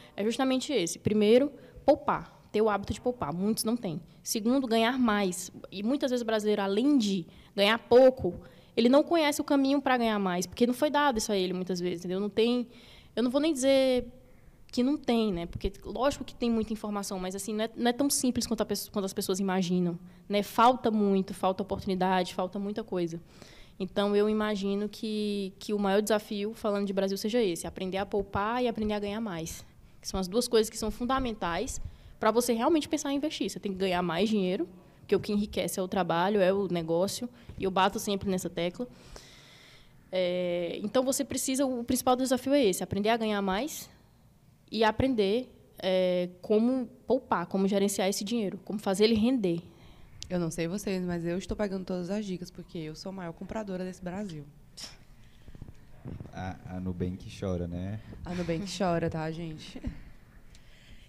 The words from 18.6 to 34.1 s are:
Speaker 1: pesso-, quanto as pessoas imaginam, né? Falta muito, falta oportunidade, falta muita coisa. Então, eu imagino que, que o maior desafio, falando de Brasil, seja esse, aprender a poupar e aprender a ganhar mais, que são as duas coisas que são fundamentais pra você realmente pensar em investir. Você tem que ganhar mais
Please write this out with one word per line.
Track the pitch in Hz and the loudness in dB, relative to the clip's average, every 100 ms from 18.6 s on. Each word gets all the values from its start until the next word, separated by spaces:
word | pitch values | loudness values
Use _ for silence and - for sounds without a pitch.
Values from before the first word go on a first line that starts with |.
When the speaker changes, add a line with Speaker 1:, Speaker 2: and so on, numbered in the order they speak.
| 208 | -2
Speaker 1:
pesso-, | 202 - | -4 -4
quanto | 214 190 | -4 -4
as | |
pessoas | 202 196 185 | -4 -2 0
imaginam, | 196 185 175 180 175 175 - - - | 0 0 2 2 0 -2 -10 -18 -4
né? | 202 | -2
Falta | 202 - 233 247 240 | 0 6 6 6 2
muito, | 214 202 196 190 | 2 4 2 0
falta | 196 185 190 | -2 -2 -2
oportunidade, | 196 196 - 185 185 185 180 - | -4 -4 -2 0 2 2 0 -2
falta | 185 202 | -4 -4
muita | 202 208 | -6 -6
coisa. | 214 185 170 165 - - - - - - | -4 -2 -2 -4 -14 -20 -20 -20 -18 -10
Então, | 190 - 202 | -6 0 2
eu | 202 208 | 4 4
imagino | 214 214 208 196 202 208 | 2 0 -2 -2 -2 -4
que, | 208 220 214 208 202 190 - | -6 -6 -2 -2 -2 -6 -8
que | - | -4
o | 208 | 0
maior | 196 196 | 2 2
desafio, | 214 214 214 208 208 | 2 0 -2 -6 -6
falando | 226 220 202 202 | -4 -2 -2 0
de | |
Brasil, | 196 190 196 | 0 0 -2
seja | 220 240 | -2 0
esse, | 208 165 170 | 0 0 -6
aprender | - 190 190 | -8 -6 -4
a | 196 | -2
poupar | 208 196 202 208 247 | -4 -2 -4 -2 0
e | 247 | -2
aprender | 220 214 | -2 -2
a | 208 | -2
ganhar | 202 208 | -4 -6
mais, | 226 165 165 - - - - - | -6 -6 -8 -10 -16 -20 -20 -16
que | - | -8
são | 190 | -4
as | 185 | 0
duas | 208 240 | 0 2
coisas | 220 220 | 2 2
que | - | -2
são | 214 | -6
fundamentais | - 240 269 254 214 175 170 254 - - - - - | -4 -2 0 -2 -4 -4 -2 -4 -6 -10 -12 -18 0
pra | 220 | 2
você | 220 240 | 4 2
realmente | 226 262 330 285 | 2 4 2 2
pensar | 302 285 | -4 -2
em | 277 | -2
investir. | 302 - 208 | -2 -2 -4
Você | 190 | -4
tem | 208 | -6
que | 185 | -2
ganhar | 190 175 | 0 2
mais | 180 | 0